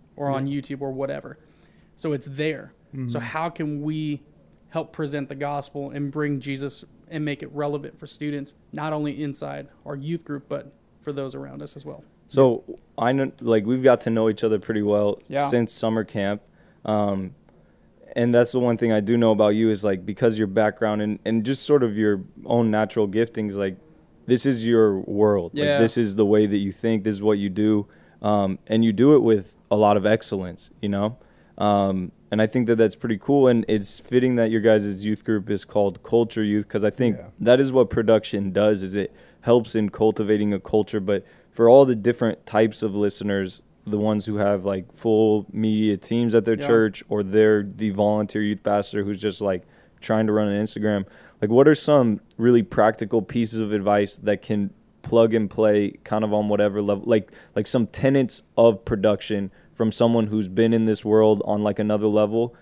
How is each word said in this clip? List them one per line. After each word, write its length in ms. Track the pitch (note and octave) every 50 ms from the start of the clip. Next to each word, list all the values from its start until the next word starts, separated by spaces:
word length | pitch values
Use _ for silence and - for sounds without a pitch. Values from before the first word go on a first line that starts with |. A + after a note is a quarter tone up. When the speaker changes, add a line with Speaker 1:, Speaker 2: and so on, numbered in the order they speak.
| _ _ _
Speaker 1:
or 120 | - C#3+ C#3
on 160 | C3+ C3+ C3+
Speaker 2:
Yeah. 140 | C#3 C#3+ C#3+
Speaker 1:
YouTube 200 | C3+ - C#3 C3+
or 100 | C#3 C3+ C3
whatever. 460 | C3 C#3 C3+ C#3+ C#3+ - - - _ _ _ _ _ _ _ _ _ _ _ _
So 160 | - - D#3+ D3
it's 140 | C3+ -
there. 460 | C#3+ C3+ C#3 D3+ D#3 D3+ C3 - - _ _ _ _ -
So 60 | C3+
Speaker 2:
Mm-hmm. 200 | B2+ A#2+ A#2 A#2+
Speaker 1:
how 280 | A#2 A#2 - D#3 E3 E3+
can 320 | E3 - D#3+ D3+ D3 C#3+ D3
we 380 | D3+ D#3 D#3 D#3 D3+ D3 C#3 _ _ _ _ _ _ _ _ _ _
help 240 | - E3 D#3 - -
present 360 | - D#3 C#3+ C#3+ D3 C#3 -
the 40 | C#3
gospel 560 | C3+ C#3+ C#3+ D3 C#3+ C3+ - - C#3+ C#3 C#3
and 200 | C#3 C#3+ C#3+ C#3
bring 300 | C#3 D3+ D3+ D3 C#3+ C3+
Jesus 440 | B2+ C#3 C3+ C3+ C#3 C3+ - - - - _ _ _ -
and 160 | E3 D3+ D3+
make 180 | D3 C#3+ C#3 D#3
it 80 | - C#3+
relevant 460 | C#3+ D3 D3 D3 C#3+ C#3 C3+ - -
for 80 | D#3
students, 480 | C#3+ - - D3+ D3 D3 C#3+ C#3+ - - _ _ _ -
not 200 | D3+ D3+ D#3 D#3
only 300 | D3+ D3+ D3 C#3 - D3+
inside 460 | C#3+ C3+ - D3 C#3+ C#3+ C#3+ C#3+ - _ _ -
our 100 | D3 D3
youth 280 | C#3 C3+ D#3 E3+ E3 E3
group, 200 | - C#3+ C#3+ C#3 -
but 240 | C#3+ C#3+ - - - _ _ _ _ _
for 100 | - D3 C#3+
those 220 | C#3 C3+ C3 B2
around 280 | C#3 C#3 C#3 C3+ C#3+ D3
us 120 | C#3+ -
as 80 | D3 C3
well? 180 | D3 - - - _ _ _ _ _
Speaker 3:
So 360 | - C3+ C3+ B2+ A#2 - - - - - _ _ _ -
I 140 | A2 B2 C3
know, 200 | C#3 C3+ B2+ - -
like, 240 | A#2+ A#2 A2+ A2 G2
we've 160 | A2 B2+ C3 B2+
got 180 | B2+ A#2+ A2+ -
to 80 | A#2+
know 180 | A2+ A2+ A2 A2
each 160 | G#2+ - -
other 140 | A2 A2 G2+
pretty 240 | - - A2+ G#2+ G#2
well 360 | G#2 G#2 G#2 G#2 G#2 G2 - - -
Speaker 1:
Yeah. 200 | B2+ C#3 C#3+ C#3
Speaker 3:
since 240 | B2+ A#2+ A#2 G#2+ -
summer 320 | - - A2+ A2 A2+ G#2
camp. 380 | - - A2 G2 G2 G#2 G#2+ - _ _ _ _ _ _ _ -
Um, 500 | - G#2+ G#2 G#2 G2+ G2+ F#2+ F#2+ F2+ - _ _ _ _ _ _ _ _ _ _ _ _ _ _ - -
and 200 | B2 A#2+ A#2+ A#2
that's 180 | A#2+ A#2+ A#2 -
the 80 | B2+
one 160 | B2 A#2+ A#2
thing 160 | A2 A#2+ A#2 A2
I 80 | G#2+
do 160 | G2+ G2+ A#2+
know 140 | A#2+ A#2 A2+
about 200 | A2 G#2 G#2+ G#2
you 200 | G#2 A2 A2+ A2
is, 120 | G#2+ F#2+ G#2
like, 200 | G#2 F#2+ F#2 F2+
because 320 | G#2 G2+ - A#2+ A#2 A2
your 100 | G#2+ A2
background 540 | G2 F#2+ A2+ G#2+ G#2+ G2+ - A2+ G#2+ G#2+ G#2+
and, 180 | G#2+ G#2 G#2+ - -
and 200 | A2 A2+ A2+ G#2
just 180 | B2 C3+ - -
sort 200 | - D3 C#3+ B2+
of 140 | A2+ G#2
your 240 | A2 G#2+ G#2+ G#2 F#2+ F#2+ - - - -
own 260 | - A#2 A#2+ A#2 A2
natural 380 | G#2+ G#2+ A2 G#2 - A#2 G#2+ G2+
giftings, 460 | F#2+ A2 A#2 A2+ - A#2 G#2+ G#2 G2
like, 220 | G2+ G2+ F#2+ F#2 - _ _ - _ _ _ _ _ _
this 180 | - B2+ A#2+ -
is 220 | C#3 C3 A2+ A2
your 320 | A#2 A#2+ A2+ A2 G#2+ G2 F#2+
world. 520 | - - G2+ G2+ G#2+ G#2+ G#2 G2 E2+ F2 -
Speaker 1:
Yeah. 180 | C#3+ D3 D3 C#3+
Speaker 3:
Like, 80 | C#3+
this 160 | A#2 A2 -
is 200 | A#2+ A#2 G#2 G2
the 100 | G#2+ G#2+
way 180 | G2+ G#2+ G#2+ G#2+
that 120 | G2+ G#2 G2+
you 140 | G2+ G2 F#2
think, 320 | - - A2+ A2+ G#2+ F#2+
this 80 | A2 G#2
is 60 | G2 G#2
what 160 | G#2+ G#2+ G2+
you 100 | G2+ G2+
do. 380 | F#2 G#2 G#2+ G#2+ G#2+ G#2 G#2 - _ _ _ _ _ -
Um, 380 | - G#2 G#2+ G2+ G2+ F#2+ F#2+ - _
and 180 | - A2+ A2+ A2+
you 80 | A2+ G#2
do 220 | F#2+ A#2+ C#3+ D3+
it 40 | C3+
with 360 | A2 A2+ A2 G2+ F#2+ - - _ _ -
a 60 | A2+
lot 200 | G#2 G#2+ G#2 G#2
of 80 | G#2 F#2
excellence, 640 | G#2 A2 A2 - - G#2 F#2+ F#2 F2+ E2+ - - - _ _ -
you 80 | G2+
know? 260 | G2 G2 G#2 G#2+ B2 - _ _ _ _ _ _ _ -
Um, 540 | - G#2 G2+ G2+ G2 G2 F#2+ F#2+ F2+ E2+ - _ _ -
and 100 | - G#2+
I 60 | A2
think 200 | A2 - C3 A#2+ A2
that 80 | A#2
that's 180 | A2 A2+ G#2 -
pretty 220 | - - A#2+ A2 F#2+
cool. 280 | - - C#3 C#3+ C3+ B2+
And 160 | B2 A#2 G#2 -
it's 320 | G#2+ G#2+ G2 - - -
fitting 360 | - - B2+ B2+ B2 B2+ B2
that 140 | A#2+ A2+ A2
your 100 | A2+ A2+ G#2
guys' 420 | A2+ A2 G#2+ G2+ G#2 G2 F#2 G#2
youth 180 | G#2+ G#2+ - -
group 260 | - A2 G#2 F#2+ G#2
is 140 | G2+ F#2+ -
called 380 | - - G#2 G2+ G2 F#2+ - -
Culture 400 | - - A#2 A#2 A2 - A2+ G#2+
Youth, 240 | G#2 G#2 G#2 G2+ -
'cause 140 | - G#2+ G2+
I 60 | G#2
think 260 | - - B2 A#2+ G2+ -
Speaker 2:
Yeah. 80 | - - - -
Speaker 3:
that 200 | - A#2 B2 C3
is 120 | C#3 C3+ B2+
what 180 | C3 A#2+ G2
production 640 | - B2+ A2+ G#2 A2+ G#2+ - - - G2+ G2 F#2+ F2+
does, 300 | G2 G#2 G#2+ G#2+ F#2+ F#2+
is 120 | F#2+ F#2+
it 180 | G2+ F#2+ - - - - - _ _ -
helps 320 | A#2+ A#2 B2 A2+ - -
in 160 | A2+ G#2+ G2
cultivating 640 | - - A2 A2 G#2 - G#2+ G2+ G#2+ G#2 G#2 G#2 G2+
a 60 | F#2
culture. 400 | - - - G#2+ G2+ - - G#2+
But 240 | F#2+ G2 G2+ F#2+ - _ _ _ _ _
for 180 | _ - A#2 A#2
all 160 | B2 C#3 C#3
the 100 | C3 B2
different 500 | A2 F#2+ A#2+ A#2 - B2 A2 F#2+ - -
types 360 | - - G#2+ A2+ A2+ A2 - A#2+
of 120 | G#2+ F#2+
listeners, 680 | G#2 G#2 G2+ - - - G#2 G2 G2 F#2+ F#2 F#2+ - _ _ _ _ -
the 120 | G#2 G#2 G#2
ones 260 | G#2 G#2+ G#2+ G#2 G2
who 100 | A2 G#2
have, 280 | G#2 G2+ G2+ G2+ G2 F2+
like, 280 | G2 G2 F#2+ F2+ - -
full 520 | - - A2+ A2 G#2+ A2 A2 G#2+ G#2+ G2+ - -
media 440 | G#2+ A2 A2 G#2+ G#2+ A2 G#2+ G2+
teams 380 | F#2 - - A2+ A#2 A#2+ A#2 G#2+
at 100 | A2+ G2
their 120 | A2+ A2 G2
Speaker 1:
Yeah. 80 | C#3+
Speaker 3:
church, 380 | - A#2 A2+ A2 G#2+ F#2+ - - -
or 140 | G#2+ G#2 G2+
they're 420 | F#2+ G2 G#2+ A2 G#2+ G#2+ G#2 G2+
the 260 | G2 F#2+ G2 A2 G#2+
volunteer 500 | F#2+ G2 G#2 G#2 G#2+ G#2+ G#2 G2 - G#2+
youth 220 | G#2+ G#2 G#2 G2 -
pastor 400 | G#2+ G2+ G#2 G2 - - G#2 G2
who's 140 | G2+ G#2 F#2
just, 220 | G#2 G#2+ F#2 -
like, 240 | G#2+ G2+ F#2 F2+ - _ _ _ _ _ _ _
trying 260 | - - A2 A2 A2 A2
to 40 | G#2
run 160 | G#2+ G#2+ G#2
an 140 | G2+ G2+ G#2+
Instagram, 400 | G#2+ - A2 G#2 G#2+ G#2 G2+ F#2+ - _ - - - _ - -
like, 80 | G#2
what 160 | A2+ B2 C#3 D3+
are 60 | D3+
some 460 | C#3 - - D3+ C#3+ B2 A#2 G#2 - - _ _ -
really 240 | A2+ B2 B2 A#2 G2+
practical 580 | - - - G#2 A2 A2+ - A#2 G2 - A2+
pieces 380 | F#2+ - - A#2+ A#2 A2 A2+ A2
of 120 | A2 G#2 G#2+
advice 440 | G#2 F#2+ G#2 G#2 G#2 G#2 G2 -
that 240 | - - G#2 G#2 F#2+
can 300 | - - A2 G#2 G2+ G2 - _ _ _ _ _ -
plug 320 | - A#2 A#2 A2+ A2+ A2
and 160 | A2+ G#2+ F#2+
play 400 | - - A2 G#2+ G#2 G#2 G#2 G2 - - -
kind 200 | - G#2+ G#2+ A2
of 80 | G#2+ G#2
on 160 | G#2 G#2 G#2
whatever 320 | G#2 G2 G#2 G#2 G2 G#2
level, 220 | G#2 G2+ G2+ G2 -
like, 240 | A2+ A#2 G#2+ F#2 - - - - _ -
like, 100 | G#2+ G#2+
some 220 | - - B2+ A2+ -
tenets 540 | - - - C3+ C#3 C#3 C3 A2 - - - _ -
of 280 | - A#2 A#2 G#2+ G2 -
production 640 | - A#2+ G2 F#2+ G#2+ G#2 F#2+ - - G#2+ G2 G2 F#2 - _ _ _ _
from 160 | - A2+ A2
someone 380 | - - B2 A#2 A#2 A#2 A2 G#2
who's 200 | G#2+ G#2+ G#2 F#2
been 240 | F#2+ G2+ A2+ A2+ A#2
in 120 | A2+ A2+
this 200 | A2 G#2+ - -
world 380 | G#2+ G#2+ A2 A2 G#2+ G#2+ G2+ -
on, 200 | - G#2 G#2 G#2
like, 160 | G#2 G2 -
another 260 | G#2+ G#2+ G#2+ G#2 G#2+
level? 480 | G#2+ G#2 G#2 G#2+ G#2 A2 A2+ A#2 B2 - _